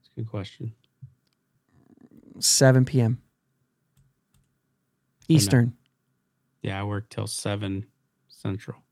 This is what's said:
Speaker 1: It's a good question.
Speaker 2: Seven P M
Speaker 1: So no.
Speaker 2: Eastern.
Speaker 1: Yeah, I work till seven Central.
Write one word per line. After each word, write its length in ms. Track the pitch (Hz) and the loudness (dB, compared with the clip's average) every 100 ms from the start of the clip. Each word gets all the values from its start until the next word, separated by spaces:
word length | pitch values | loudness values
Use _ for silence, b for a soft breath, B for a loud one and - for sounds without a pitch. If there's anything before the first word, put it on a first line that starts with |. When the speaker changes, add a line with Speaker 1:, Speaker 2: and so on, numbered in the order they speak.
Speaker 1:
It's 100 | _ - | _ -14
a 40 | |
good 80 | 113 | -12
question. 440 | 107 95 - 117 - _ _ - _ _ _ _ _ _ _ _ _ - - - - | -10 -12 -12 -14 -14 _ _ -20 _ _ _ _ _ _ _ _ _ -20 -20 -20 -4
Speaker 2:
Seven 460 | - - 135 131 | 0 4 6 6
P 160 | 127 131 | 4 2
M 180 | 113 120 _ _ _ _ _ _ _ _ _ _ _ | 0 -2 _ _ _ _ _ _ _ _ _ _ _
Speaker 1:
So 60 | _ _ _ _ _ _ _ _ _ _ | _ _ _ _ _ _ _ _ _ _
no. 80 | 160 | 2
Speaker 2:
Eastern. 360 | 101 127 120 - _ _ _ _ _ _ _ _ | 4 4 2 -2 _ _ _ _ _ _ _ _
Speaker 1:
Yeah, 180 | - 98 | -10 -6
I 40 | |
work 240 | 101 101 104 | -6 -6 -8
till 160 | - 104 | -10 -8
seven 600 | - 107 101 101 98 101 _ _ _ _ | -8 -6 -6 -6 -8 -10 _ _ _ _
Central. 500 | - 101 95 - - _ | -14 -10 -10 -12 -20 _